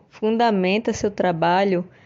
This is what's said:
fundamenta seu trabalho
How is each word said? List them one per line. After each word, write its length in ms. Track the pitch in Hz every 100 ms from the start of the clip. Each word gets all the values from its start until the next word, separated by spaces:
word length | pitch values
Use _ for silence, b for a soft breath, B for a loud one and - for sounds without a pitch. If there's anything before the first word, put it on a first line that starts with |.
| _
fundamenta 840 | - 214 226 233 202 185 208 233
seu 180 | 214 208
trabalho 720 | 202 180 165 170 180 202 180 180 b